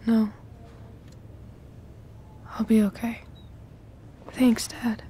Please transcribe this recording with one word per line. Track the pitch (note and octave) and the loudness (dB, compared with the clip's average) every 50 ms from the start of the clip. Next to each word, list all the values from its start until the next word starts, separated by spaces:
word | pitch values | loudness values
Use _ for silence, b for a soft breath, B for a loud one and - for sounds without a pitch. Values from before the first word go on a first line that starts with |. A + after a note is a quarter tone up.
| - | 2
No. | - A3+ A3+ A3 G#3 G#3 - - - - - - - - - - - - - - - - - - - - - - - - - - - - - - - - - - - - - - - - - - - | 2 4 4 4 2 -2 -10 -20 -20 -20 -20 -20 -20 -20 -20 -20 -20 -20 -20 -20 -20 -20 -20 -20 -20 -20 -20 -20 -20 -20 -20 -20 -20 -20 -20 -20 -20 -20 -20 -20 -20 -20 -20 -20 -20 -20 -20 -18 -16
I'll | - - A3 | -6 -6 0
be | - A3+ A3 | 4 4 6
okay. | G#3+ G3+ F#3+ - - A#3 A#3 - - - - - - - - - - - - - - - - - - - - - - - | 6 4 0 -2 -6 -6 -8 -8 -12 -18 -20 -20 -20 -20 -20 -20 -20 -20 -20 -20 -20 -20 -20 -20 -20 -20 -20 -20 -20 -18
Thanks, | - - B3+ B3+ A#3 - - - | -4 2 4 4 4 4 0 -10
Dad. | - - - A#3+ A3 G#3+ - | -10 -6 -4 -4 -4 -4 -8